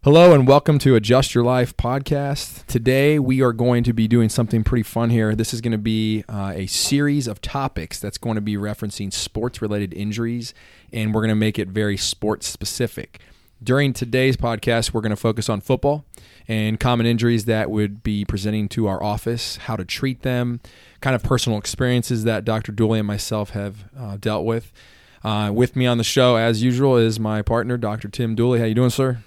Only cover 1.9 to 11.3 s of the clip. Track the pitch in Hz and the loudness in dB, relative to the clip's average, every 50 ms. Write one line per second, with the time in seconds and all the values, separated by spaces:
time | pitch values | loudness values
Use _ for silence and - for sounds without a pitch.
1.9 | 127 139 135 - 151 139 143 139 135 - - - - - - - - 123 113 123 | -2 -4 -2 -2 -4 -2 -2 -4 -4 -6 -8 -12 -14 -18 -12 -4 -4 -2 0 2
2.9 | 127 135 139 147 151 151 135 127 131 131 131 123 117 113 120 123 123 120 120 123 | 2 4 4 4 4 2 2 2 2 2 2 2 2 2 2 2 2 2 2 0
3.9 | 117 113 113 107 117 120 117 107 - - 120 110 - 113 107 - 131 120 107 - | 2 2 2 4 4 4 4 4 2 0 0 0 0 0 2 2 0 0 -2 -2
4.9 | - 117 117 117 120 117 110 107 107 110 113 - - 113 110 120 113 107 104 113 | -4 -2 0 2 2 2 2 2 0 0 -2 -4 -4 -6 -4 -4 -4 -2 -2 -2
5.9 | 110 110 110 110 110 107 101 - 107 101 98 98 90 80 95 92 - - - - | -2 0 0 0 -2 -4 -4 -6 -8 -8 -6 -6 -6 -6 -6 -4 -4 -4 -2 0
6.9 | 139 143 147 147 143 147 131 117 104 - - - - 139 135 131 - - 80 - | 0 0 2 2 0 0 -2 -4 -8 -10 -10 -8 -6 -6 -6 -6 -6 -8 -10 -10
7.9 | - - - 101 - - - 117 110 107 104 107 104 101 101 104 104 - - 104 | -12 -10 -10 -10 -10 -8 -6 -4 -4 -4 -2 -4 -4 -4 -4 -6 -6 -6 -8 -10
8.9 | - - 101 98 - - - - _ 107 113 123 - - 113 104 104 104 101 92 | -8 -8 -10 -8 -8 -8 -10 -8 _ -6 -6 -6 -6 -6 -6 -4 -2 -2 -4 -4
9.9 | 85 - 101 104 104 110 117 117 120 120 113 117 - - - - - - _ _ | -6 -8 -6 -6 -4 -4 -4 -4 -4 -6 -8 -10 -16 -18 -20 -20 -20 -20 _ _
10.9 | - 117 110 107 107 110 107 113 | -6 -4 -4 0 0 0 0 0